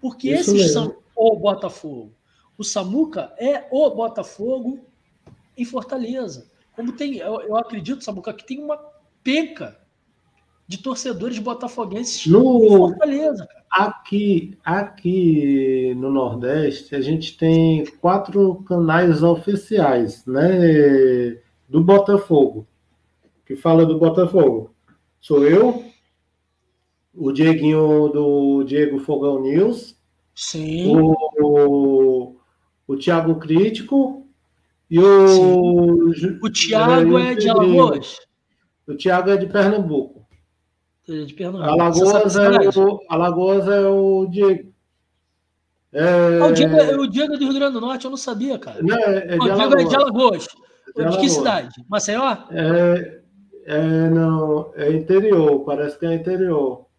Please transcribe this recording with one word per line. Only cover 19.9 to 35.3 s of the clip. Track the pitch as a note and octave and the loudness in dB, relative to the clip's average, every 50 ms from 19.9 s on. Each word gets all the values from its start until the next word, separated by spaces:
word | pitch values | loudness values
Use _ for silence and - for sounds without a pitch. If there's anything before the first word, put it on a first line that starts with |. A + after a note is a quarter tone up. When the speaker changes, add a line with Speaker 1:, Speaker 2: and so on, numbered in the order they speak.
| C3 B2 A#2 G#2+ - - _ | 0 0 -2 -4 -6 -12 _
Speaker 2:
né, | B2+ B2+ C3+ D3+ F3 F#3+ F3+ F3 E3 D#3 D3+ D3 C#3+ C#3 C3+ C3 C3 B2+ B2 B2 A#2+ A#2 - _ _ _ _ _ _ | -6 -2 0 0 2 2 4 4 4 4 6 4 4 4 4 4 2 2 0 -2 -4 -6 -12 _ _ _ _ _ _
do | B2+ D#3 E3 | 0 0 4
Botafogo, | F3 G3 G3 G3 G3 G3+ G3 - - E3+ D3 C3+ - - A2 G#2+ _ _ _ _ _ _ _ _ _ _ _ _ _ _ _ _ | 4 4 4 4 4 0 0 0 2 2 2 2 2 0 -8 -16 _ _ _ _ _ _ _ _ _ _ _ _ _ _ _ _
que | _ C3+ | _ -14
fala | - - E3+ E3 E3 E3 | -6 0 2 4 4 4
do | D#3+ D#3+ D#3+ | 2 2 0
Botafogo. | E3+ E3 E3 F#3 F3+ E3+ - F#3+ D#3 C3 A#2 A2 A2 - _ _ _ _ _ _ _ _ _ _ | 0 0 2 0 -2 0 2 2 2 2 2 -2 -8 -12 _ _ _ _ _ _ _ _ _ _
Sou | _ - D3+ C#3+ C#3 | _ -2 0 2 2
eu, | D3 D#3+ F#3+ A#3 B3 A#3+ B3 - - _ _ _ _ _ _ _ _ _ _ _ _ _ _ _ _ _ _ _ _ _ _ _ _ _ | 4 4 4 2 2 0 -4 -10 -16 _ _ _ _ _ _ _ _ _ _ _ _ _ _ _ _ _ _ _ _ _ _ _ _ _
o | - D#3+ C3+ C3+ | -8 -6 -6 -2
Dieguinho | C3+ D#3 D#3+ D#3+ D#3 C#3+ D3+ D#3 D#3 D#3 D3+ D3+ D3+ D3+ D3 | 2 2 2 2 2 0 0 0 2 2 2 2 2 2 0
do | D3 D3 D3 D3 C#3+ C#3+ C#3 C#3 C#3 C#3 C3+ | 0 -2 0 0 0 0 0 0 0 0 -2
Diego | B2 C3+ D3 D3+ C#3+ C#3 C#3 | -2 -2 -2 0 0 -2 -6
Fogão | C#3 - D3+ C3 C3+ C#3+ C#3 C3+ C3 | -6 -4 -6 -2 -2 -2 -2 -2 -4
News, | C3+ C#3+ E3 F#3+ A#3 A#3+ A#3 - - - _ _ _ _ _ _ _ _ | -2 0 2 2 0 0 -4 -10 -18 -20 _ _ _ _ _ _ _ _
Speaker 1:
Sim. | - - - - D#3+ D#3 D#3 D#3 E3 F3+ F3+ D3 | -16 -14 -12 -10 -10 -10 -8 -8 -4 -2 2 2
Speaker 2:
o, | D#3+ D#3+ D#3+ D#3+ D#3 D#3+ D#3 - D3+ D3+ | 4 4 4 2 0 -2 -6 -2 -2 0
o, | D3 D3 D3 C#3+ C#3+ C#3 C#3+ C#3 C#3 C3+ C3+ C3+ C3 C3 B2+ B2 B2 - _ _ _ _ _ _ _ _ _ _ | 2 4 4 4 4 2 2 0 2 2 4 2 2 2 0 -4 -8 -14 _ _ _ _ _ _ _ _ _ _
o | _ C#3 | _ -10
Thiago | C#3 - - E3+ E3 D#3+ D#3+ E3 | -6 -2 -2 0 0 0 -2 -4
Crítico | D3+ - D3+ D#3+ E3 G3 A3 A3 - - - C#4 C#4 C4+ C4 - - - _ _ _ _ _ _ _ _ _ _ _ _ _ | -4 -4 -2 0 0 0 0 -2 -8 -10 -2 0 0 0 0 -4 -12 -20 _ _ _ _ _ _ _ _ _ _ _ _ _
e | D#3+ E3 | 2 4
o | F3+ G3 G3 G3 G3 | 6 8 8 8 8
Speaker 1:
Sim. | F#3+ | 8